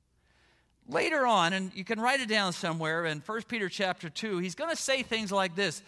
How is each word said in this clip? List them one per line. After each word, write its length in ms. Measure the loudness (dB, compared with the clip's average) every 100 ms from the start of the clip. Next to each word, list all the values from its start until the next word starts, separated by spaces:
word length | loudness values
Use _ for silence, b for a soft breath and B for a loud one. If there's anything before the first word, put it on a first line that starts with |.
| _ b b b b b b _ -4
Later 380 | 0 2 4 6
on, 240 | 6 6
and 220 | 2 -2 -6
you 80 |
can 160 | -4 0
write 220 | 2 2
it 80 | 2
down 240 | 0 0
somewhere 500 | -2 -2 -2 0 0
in 160 | -2 -4
First 300 | -6 -8 -6
Peter 180 | -4 -4
chapter 420 | -2 -2 -2 -8
two, 280 | -8 -4 -2
he's 180 | -4 -4
gonna 180 | -4
say 300 | -2 0 0
things 300 | 0 -4 0
like 200 | 0 0
this, 300 | 0 -2 -2